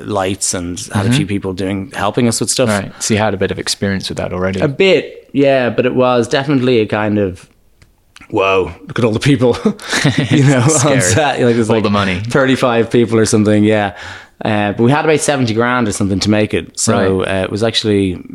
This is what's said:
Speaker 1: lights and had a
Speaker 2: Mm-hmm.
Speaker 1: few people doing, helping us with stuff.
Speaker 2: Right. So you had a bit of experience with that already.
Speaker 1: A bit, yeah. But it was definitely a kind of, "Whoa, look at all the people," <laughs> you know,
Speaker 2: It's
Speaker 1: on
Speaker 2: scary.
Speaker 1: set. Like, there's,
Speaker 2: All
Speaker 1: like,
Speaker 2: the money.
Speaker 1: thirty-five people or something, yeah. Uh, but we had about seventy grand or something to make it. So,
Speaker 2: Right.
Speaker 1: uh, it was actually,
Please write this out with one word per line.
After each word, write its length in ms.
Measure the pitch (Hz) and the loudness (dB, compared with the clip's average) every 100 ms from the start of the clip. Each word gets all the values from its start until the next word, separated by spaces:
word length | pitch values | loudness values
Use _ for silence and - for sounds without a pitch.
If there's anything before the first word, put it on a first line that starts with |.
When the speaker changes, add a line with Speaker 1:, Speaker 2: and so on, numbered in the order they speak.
| 107 | -6
Speaker 1:
lights 480 | 104 95 101 - | -4 -2 -4 -6
and 240 | 95 87 90 | -6 -6 -10
had 280 | - 101 98 | -6 -4 0
a 20 | |
Speaker 2:
Mm-hmm. 80 | 127 | 0
Speaker 1:
few 100 | 95 | -2
people 260 | 101 95 | -4 -6
doing, 380 | 92 95 98 95 | -6 -4 -6 -8
helping 360 | - 98 107 120 | -4 -4 0 0
us 120 | 110 | 0
with 80 | 113 | -2
stuff. 180 | - 123 | -2 0
Speaker 2:
Right. 340 | 104 - - | -2 -4 -8
So 120 | - | -2
you 40 | 107 | 0
had 160 | 107 | 0
a 20 | 95 | -2
bit 140 | 95 | -4
of 80 | 90 | -4
experience 500 | - - 101 95 - | -6 -4 -4 -4 -6
with 100 | - | -6
that 140 | 92 | -6
already. 280 | 90 92 95 | -4 -4 -2
Speaker 1:
A 80 | 143 | -2
bit, 600 | 139 196 160 - - - | 2 2 2 0 -10 -6
yeah. 380 | 135 139 135 120 | 0 2 2 0
But 140 | 110 | 0
it 100 | 127 127 | 0 2
was 320 | 127 123 117 | 2 2 0
definitely 500 | 147 139 139 127 120 | -2 0 0 2 2
a 80 | 104 | 2
kind 320 | 110 107 104 | -2 0 0
of, 320 | 98 90 - _ _ _ _ _ _ - - | -2 -4 -14 _ _ _ _ _ _ -20 -6
"Whoa, 420 | 107 95 95 85 - - | -2 2 2 -2 -6 -8
look 140 | - | -2
at 40 | |
all 60 | 117 | 0
the 80 | 113 | 0
people," 380 | 143 135 123 120 | 2 2 2 0
<laughs> 40 | 214 - - - 143 127 135 | -2 -4 -4 -2 0 0 0
you 140 | 151 | 2
know, 180 | 135 131 | 4 4
Speaker 2:
It's 200 | 120 - | 2 2
Speaker 1:
on 80 | 151 | 2
Speaker 2:
scary. 80 | 135 | 2
Speaker 1:
set. 400 | 113 98 147 127 | 2 2 2 2
Like, 160 | 123 117 | 2 2
there's, 120 | 110 | 2
Speaker 2:
All 60 | 113 | 0
Speaker 1:
like, 60 | |
Speaker 2:
the 80 | 104 | 2
money. 300 | 101 98 92 | 0 0 -2
Speaker 1:
thirty-five 680 | 110 147 131 127 131 117 110 | -2 2 2 2 2 2 2
people 300 | 123 113 110 | 2 2 2
or 80 | 107 | 2
something, 380 | 110 104 107 | 2 4 4
yeah. 340 | 104 107 101 - - - - - | 4 2 0 -4 -14 -18 -20 -8
Uh, 300 | - 107 104 | -4 -2 -2
but 100 | 101 | 2
we 80 | 117 | 2
had 120 | 147 | 2
about 140 | 156 151 | 2 2
seventy 360 | - 143 123 | 0 0 0
grand 340 | 107 120 123 113 | 0 0 0 0
or 40 | |
something 280 | 95 101 98 | -2 -2 0
to 100 | 101 | 2
make 240 | 107 107 | 2 0
it. 240 | 92 - - | -2 -6 -4
So, 400 | - 117 95 95 | -2 0 0 0
Speaker 2:
Right. 100 | - | -2
Speaker 1:
uh, 160 | 95 95 | -2 -2
it 40 | |
was 140 | 101 | -2
actually, 460 | 113 110 110 101 98 87 - | -2 0 0 2 0 -2 -10